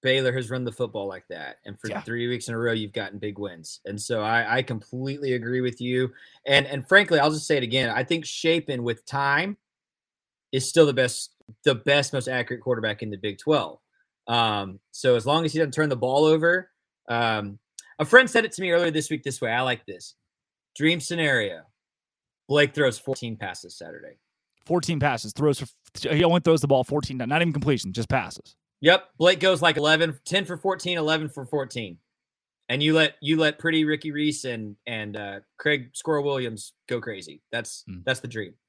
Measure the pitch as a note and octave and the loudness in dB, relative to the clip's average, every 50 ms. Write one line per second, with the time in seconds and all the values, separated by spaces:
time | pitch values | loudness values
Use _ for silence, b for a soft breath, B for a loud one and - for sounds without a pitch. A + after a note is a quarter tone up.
0 | _ C3 C3 C3+ C3 B2+ B2 C3 B2 A2 B2+ B2+ B2+ A#2+ G#2 - B2 A2 - G#2+ | _ 2 2 2 2 0 0 -2 -4 -4 -6 -6 -6 -6 -4 -4 -6 -4 -4 -6
1 | G2 G2 F#2+ F#2 _ _ F2+ E2 D2+ C2 A#1 _ _ G2+ G2 - - A2 G#2 G2+ | -6 -6 -8 -10 _ _ -14 -12 -12 -12 -14 _ _ -18 -16 -12 -10 -10 -10 -8
2 | - - A#2 A#2+ A#2+ A#2+ B2 A#2+ - - A#2 A2+ A#2 A#2+ A2+ A2 G#2+ G2+ - A2+ | -8 -8 -6 -4 -2 -2 -4 -4 -6 -6 -6 -2 0 0 0 0 -4 -6 -6 -6
3 | G#2 G2 G2 G#2 F#2 G#2+ G2+ G2+ G2+ G2 F2 E2 D#2+ - - - _ F#2+ G2+ G#2+ | -8 -6 -8 -8 -10 -8 -8 -8 -10 -10 -10 -12 -18 -18 -18 -14 _ -10 -8 -8
4 | G#2 - A#2+ A2 G#2 G#2+ A2+ A#2 A#2 G#2+ A#2 B2+ B2+ - B2+ G#2+ G#2 _ - B2 | -6 -4 -4 -2 0 2 2 2 2 2 0 0 0 -2 -6 -8 -8 _ -10 -8
5 | C3 C3+ C#3 C#3+ C#3+ C3+ B2+ B2 A2+ A#2 B2 B2+ B2+ B2+ A#2+ - A#2+ B2 B2 B2+ | -6 -6 -8 -6 -4 -2 -2 -2 -2 -4 -2 -2 -2 -2 -4 -4 -4 -2 0 0
6 | C3 B2 B2+ B B B B B B - C#3 C#3+ C#3+ C3+ C#3 C#3 B2+ - F#3+ G3 | 0 0 -4 B B B B B B 4 4 4 4 2 -4 -8 -2 6 6 6
7 | G3+ - F3 D3+ C#3 D3+ D#3 D3+ D3+ - D#3 C#3+ B2 A2+ A#2 C3 C3 A#2 G#2+ A#2 | 6 6 4 4 4 4 2 0 -2 0 0 0 0 0 0 0 0 2 0 -2
8 | C3 - E3+ E3 D3+ - - - - D#3+ E3 E3+ D#3+ - C#3 B2 A#2+ A#2+ A#2 - | 0 0 -2 -4 -2 -6 -10 -2 0 2 2 2 0 -4 -6 -4 -2 -4 -4 -4
9 | _ - - C#3 C#3 C#3 C#3 D3 F3 G3 G#3 _ _ _ _ _ _ _ _ _ | _ -6 -4 -2 0 2 2 0 0 -2 -6 _ _ _ _ _ _ _ _ _
10 | _ _ _ _ _ _ _ _ _ _ - C3 B2+ - - E3+ D#3+ D3 C3 B2 | _ _ _ _ _ _ _ _ _ _ -4 -4 -4 0 6 6 6 6 6 2
11 | B2+ B2+ - - - - _ _ _ _ A2+ _ _ D3 C3+ A2+ - C#3 C#3 C#3+ | 0 0 0 -6 -10 -12 _ _ _ _ -20 _ _ 0 0 2 2 2 2 2
12 | C#3 - - C3+ A#2 - C3 B2+ A#2+ - B2+ A#2+ - B2+ B2+ A2+ A2 G#2+ G#2 G#2 | 2 0 -4 -6 -6 -4 -4 -4 -4 -4 -8 -8 -4 -4 -4 -2 -2 -4 -4 -4
13 | A#2 G#2+ G#2 F#2+ F#2+ G#2+ G2+ - - D3 D#3 C#3+ G2+ D#2+ - - _ _ _ _ | -8 -10 -10 -6 -6 -8 -8 -6 -2 0 0 0 0 -2 -10 -16 _ _ _ _
14 | _ _ _ _ _ - A#2 A#2+ A#2 A2 G#2 G#2 G2 F#2+ F#2 G2 _ _ _ - | _ _ _ _ _ -2 0 2 2 2 2 -2 -4 -6 -10 -14 _ _ _ 0
15 | - C3 B2 A#2+ G#2+ B2+ D3 D#3+ E3 D#3 - D#3 E3 C#3+ B2+ - D#3 D3 C#3 A#2+ | 4 4 4 4 4 2 2 2 2 0 0 0 0 0 0 0 0 0 0 0
16 | A#2+ B2+ C3 C#3+ D#3 D#3 D#3 D#3+ D#3 E3+ F3 F#3 F#3 _ _ _ _ _ _ _ | -2 0 2 4 6 6 4 4 4 2 2 2 -2 _ _ _ _ _ _ _
17 | _ - A#2+ A#2 A#2+ A2+ A2 G#2+ G#2 G2+ G2+ G#2+ _ _ _ B B B B B | _ -4 -2 0 0 0 0 -2 -4 -6 -12 -14 _ _ _ B B B B B
18 | D#3 D3+ - B3 C4 - - A#3+ A3 A3 - - F#3+ F3+ E3+ E3+ F3 E3+ D#3 D#3 | -2 8 8 8 8 8 2 0 0 0 -4 -4 -2 2 2 4 2 2 0 0
19 | D3 - D#3 D3+ - C#3 B2+ - - A2+ A2 A#2+ C3 B2+ B2 A2+ _ - G2 F2 | -2 -2 -4 -6 -6 -8 -6 -4 -2 -2 0 0 0 -2 -2 -4 _ -16 -16 -16
20 | - - - _ _ _ _ _ _ _ _ _ _ _ _ - C#3+ D#3+ E3+ E3+ | -16 -20 -20 _ _ _ _ _ _ _ _ _ _ _ _ 0 2 2 2 2
21 | C3+ - F3 E3+ D#3+ D3 C3+ B2 G#2+ G2 F2+ D#2+ D2 _ _ _ _ _ _ _ | -2 -6 -2 0 0 2 2 2 0 -2 -6 -10 -16 _ _ _ _ _ _ _
22 | _ _ _ _ _ _ _ _ _ _ C#3 D3 D3 C#3+ - D3 D3 C3 A#2 - | _ _ _ _ _ _ _ _ _ _ 4 4 4 4 4 2 0 0 0 -2
23 | - - C3 - - A#2 A2+ G#2+ G#2+ F#2+ F2+ - - F2 - - F2 D#2+ E2 E2 | -6 -6 -6 -6 -6 -10 -10 -8 -10 -10 -10 -12 -14 -18 -18 -16 -16 -16 -16 -16
24 | - - - _ _ _ _ _ _ _ _ _ _ - E3 F3+ D#3+ - E3+ D3 | -18 -20 -20 _ _ _ _ _ _ _ _ _ _ -2 -2 0 0 0 -2 0
25 | C3 D3 B2+ A2+ - A2 - - C#3+ D3+ C#3 - C#3 A#2 _ _ _ - _ - | 0 0 0 -2 -6 -10 -6 0 2 2 2 0 -4 -12 _ _ _ -20 _ -8
26 | - - D3+ D3 F3+ E3+ E3+ F3+ D3 E3+ D#3+ D#3 C#3 C#3+ C#3 C3 B2+ - D3 D3 | -4 -2 2 4 4 4 4 4 4 4 4 4 4 4 4 4 4 2 -2 -4
27 | C#3 - C#3 B2+ B2 A#2+ C#3+ D#3+ E3+ E3+ D3 D3 C3+ C#3 C#3+ A#2 - F#2+ F#2 A#2 | -2 -4 -6 -6 -4 0 0 2 2 2 0 0 2 0 0 0 0 -6 -4 -6
28 | A2+ - - C3 G#2 E2+ - - - - - _ _ _ _ _ - D#3 F3+ F#3 | -4 0 0 -2 -2 -2 -12 -16 -20 -20 -20 _ _ _ _ _ 6 6 6 6
29 | - _ _ _ D#3 F3+ F#3+ E3+ D#3+ F#3+ F#3 D3+ D3+ E3+ D#3 D#3 D3 D3+ D#3 D#3 | 4 _ _ _ 4 4 4 6 4 2 2 4 4 2 2 4 4 4 4 4
30 | E3 E3 D3 - _ - E3+ G3 G3 - F3+ D#3+ - G3 F#3+ F3 - F3+ F3+ E3+ | 2 0 -2 -6 _ -2 -2 -2 -2 -2 -8 -4 -2 -4 -4 -2 -4 -4 -4 -2
31 | D#3 D3+ D#3+ D#3+ D#3 D3 - - C3+ A#2+ - D3 C3+ B2 - B2 A2+ F#2+ E2+ - | 0 0 0 0 -2 -6 -8 -10 -10 -6 -4 -4 -4 -4 -6 -8 -8 -10 -12 -16
32 | _ _ _ _ _ _ _ _ _ _ _ _ _ _ A#2+ C#3 D3 D#3 D#3 D#3+ | _ _ _ _ _ _ _ _ _ _ _ _ _ _ -2 0 2 4 4 4
33 | D#3 D3 - _ - C#3+ D#3+ D#3 D#3+ D3+ D3+ - - E3 D#3+ D#3+ D#3 D3+ D3+ D3+ | 4 2 0 _ -2 0 2 2 2 2 0 0 -2 0 2 2 2 2 0 -2
34 | D#3 D#3 D3 D3 D3+ D3+ C#3+ - - C3 A#2+ A2+ A2 G#2 G#2 _ _ - A#2 A2 | -4 -8 -4 -2 -2 -2 -2 -2 -6 -6 -6 -6 -8 -10 -12 _ _ -10 -8 -8
35 | G#2+ G#2 G2+ G#2+ G2+ G2+ G2 G2+ _ _ _ _ - D3+ D3+ C#3+ B2 A#2+ _ - | -8 -8 -8 -10 -10 -10 -12 -12 _ _ _ _ -2 0 0 0 -2 -8 _ -10
36 | - - D#3 D3 C#3+ C#3+ C#3 C3+ B2+ A#2 A2+ G#2 - - _ _ _ - B2+ A#2+ | -4 -2 -2 0 0 -2 -2 -2 -4 -6 -8 -10 -14 -16 _ _ _ -6 -6 -6
37 | A2+ A#2+ G#2+ F#2+ F2 D#2+ D2 D2 _ _ - - - - - - - - F#2 F2+ | -6 -8 -10 -10 -12 -16 -18 -20 _ _ -8 -8 -8 -8 -12 -14 -14 -14 -14 -10
38 | F2+ B2+ C3 - - B2+ A2+ A2+ G2+ F2 - _ _ | -4 -4 -4 -4 -6 -10 -10 -10 -10 -10 -14 _ _